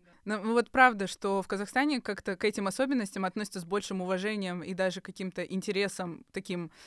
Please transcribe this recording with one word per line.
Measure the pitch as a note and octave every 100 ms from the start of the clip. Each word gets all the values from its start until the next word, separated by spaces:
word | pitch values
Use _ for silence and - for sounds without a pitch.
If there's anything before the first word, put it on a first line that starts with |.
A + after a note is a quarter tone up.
| _ - G3+
Ну, | G#3+ G#3
вот | A#3 A3+
правда, | C4 B3+ G#3 F#3+
что | - G3+ G3
в | F#3
Казахстане | F#3+ G3+ B3+ D4 C4
как-то | - G3 - F#3
к |
этим | G#3+ G#3 G3
особенностям | - C4+ C4+ G3 G3 F#3
относятся | G#3+ G#3 G3
с | E3
большим | G3+ - F#3+
уважением | F3+ F#3 G#3 G#3+ F#3 F3
и | F3
даже | F#3 F#3+ F#3
каким-то | - - F#3 -
интересом, | F#3 F#3+ F#3+ G3 G3+ - F3+ E3 -
таким | F#3+ F#3+ F3 E3 -